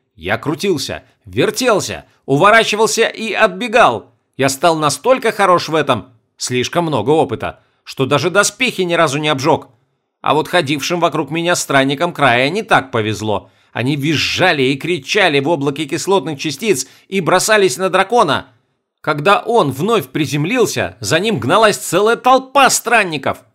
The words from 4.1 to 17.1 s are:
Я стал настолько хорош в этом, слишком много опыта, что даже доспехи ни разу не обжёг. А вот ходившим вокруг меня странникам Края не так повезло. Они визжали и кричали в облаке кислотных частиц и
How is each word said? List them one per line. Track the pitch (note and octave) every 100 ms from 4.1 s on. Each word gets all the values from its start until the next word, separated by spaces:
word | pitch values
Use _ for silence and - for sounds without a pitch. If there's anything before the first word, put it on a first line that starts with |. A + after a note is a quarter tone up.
| _ _ -
Я | C3+
стал | C3+ F3 D#3+
настолько | D3+ - A#3 C4 A3
хорош | G#3+ F#3+ F3 -
в |
этом, | D#3 C#3+ A#2 - _ _ _
слишком | - B2 A#2 E3+
много | E3 C#3+ A#2+
опыта, | D#3 B2+ G#2+ F2 - _ _
что | - - C3
даже | C#3+ E3+
доспехи | F#3 G3+ - B3 -
ни | F3
разу | E3+ E3 C#3
не | D3+
обжёг. | C#3 D3 C#3 - _ _ _ _ _
А | -
вот | C#3+ D3+
ходившим | F3+ C3+ D3 - F3
вокруг | E3 D3+ C#3+
меня | D#3+ E3+
странникам | E3+ - C#3 C3+ C#3+ E3+
Края | D3+ C3+ A#2+ C3+
не | G3
так | - D3+ -
повезло. | A#2 G#2+ G#2 G#2+ G2 - _ _
Они | A#2 A#2+ D3
визжали | C#3+ C#3+ - - F3+ D3+
и | B2+ C#3
кричали | D#3+ F3 - G#3 F#3 C#3+
в | C#3
облаке | E3 C#3+ C#3
кислотных | D3 E3 F3 G3 D#3+ C#3+
частиц | D#3+ C#3 A3 - - -
и | _